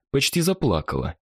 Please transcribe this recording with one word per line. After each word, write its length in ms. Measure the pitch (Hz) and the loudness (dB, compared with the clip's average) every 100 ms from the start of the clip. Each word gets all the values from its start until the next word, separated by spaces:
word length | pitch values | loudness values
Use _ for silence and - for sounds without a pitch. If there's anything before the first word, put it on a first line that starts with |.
| _ | _
почти 300 | 139 - 175 | -2 0 0
заплакала 760 | 170 185 135 80 - 67 - - | 0 0 2 0 -2 -4 -4 -8